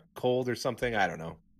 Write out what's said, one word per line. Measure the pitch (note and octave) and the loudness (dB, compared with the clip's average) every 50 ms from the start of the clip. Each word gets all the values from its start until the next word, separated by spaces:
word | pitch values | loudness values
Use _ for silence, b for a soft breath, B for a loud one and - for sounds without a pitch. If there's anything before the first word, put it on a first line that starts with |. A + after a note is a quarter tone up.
| - _ - | -10 _ -8
cold | - - B2 B2 B2+ B2+ | -2 0 2 2 2 2
or | B2 A#2+ | 0 -2
something. | - - C3+ B2 - B2+ A#2+ A#2 | -2 -2 -4 -2 -2 -2 0 2
I | G#2 G2 | 4 2
don't | F2+ - | 2 2
know. | E2 E2 E2 E2 - _ _ _ | -2 -8 -8 -10 -12 _ _ _